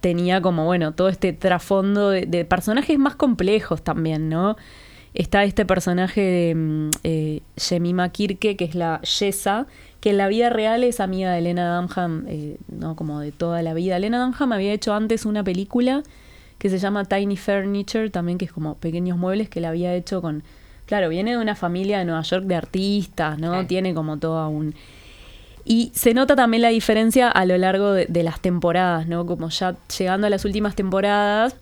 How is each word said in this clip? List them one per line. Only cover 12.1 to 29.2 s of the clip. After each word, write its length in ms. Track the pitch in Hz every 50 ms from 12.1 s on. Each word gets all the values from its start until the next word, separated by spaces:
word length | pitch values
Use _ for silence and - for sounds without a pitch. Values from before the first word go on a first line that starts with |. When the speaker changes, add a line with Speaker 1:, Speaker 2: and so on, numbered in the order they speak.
| 165 160 170 -
Speaker 1:
eh, 300 | 160 151 151 151 - - - -
¿no? 280 | - 160 - 160 160
Como 240 | 160 160 151 147 147
de 120 | 147 147
toda 300 | 147 - 170 170 170 170
la 120 | 165 165 160
vida. 220 | 165 170 190 180 180
Lena 200 | 190 214 233 247 247
Dunham 280 | 254 247 - 294 262
había 220 | 233 202 190 202 208
hecho 200 | 208 - - 208
antes 300 | 208 220 214 226 208 -
una 180 | 220 214 208 202
película 580 | 180 180 180 196 - - 240 240 254 262 285 294 - - - - - - - - - - -
que 120 | - 202
se 80 | 190 185
llama 260 | 190 196 202 208 196
Tiny 320 | 185 196 196 202 202 202 185
Furniture, 720 | - - 202 196 190 202 202 202 202 - - 226 220 220
también 280 | - 185 170 175 175 180
que 60 | 185
es 60 | 165
como 240 | - - 160 156 151
Pequeños 420 | - - 165 160 170 180 180 180 175
Muebles, 300 | 175 185 190 208 220 208
que 120 | - 170
la 80 | 170 165
había 240 | 160 170 180 180 180
hecho 280 | 180 175 - 202 185
con, 200 | 170 165 151 151 156 - - - - - - - - -
claro, 200 | 208 208 190 165
viene 220 | 160 175 190 226
de 60 | 247 240
una 180 | 226 214 208
familia 440 | - - 175 175 180 190 196 208 196
de 60 | 185
Nueva 180 | 170 165 160 160
York 220 | - - 185 190
de 100 | 190 180
artistas, 840 | 170 - - - 190 190 196 202 208 190 - - - 165 151 151 151
¿no? 120 | 156 165
Speaker 2:
Claro. 160 | 175 185 185 -
Speaker 1:
Tiene 260 | 180 185 190 185 175
como 240 | 156 156 156 156 147
toda 300 | 147 165 160 160 160 156
un, 260 | 151 151 156 151 151 - - - - - - - - - - - - - - - - - - -
y 240 | 226 226 233 - -
se 180 | - - 247 226
nota 220 | 254 269 269 294
también 260 | 262 254 233 226 226
la 80 | 233 233
diferencia 600 | 226 226 - - 220 214 226 226 220 262 247 240
a 140 | - - 190
lo 120 | 185 180 180
largo 340 | 190 185 190 196 202 202 196
de, 120 | 190 175
de 160 | - 170 170
las 180 | 165 165 156 -
temporadas, 680 | - 185 175 175 165 175 170 180 185 180 175 165 160 165
¿no? 180 | 170 170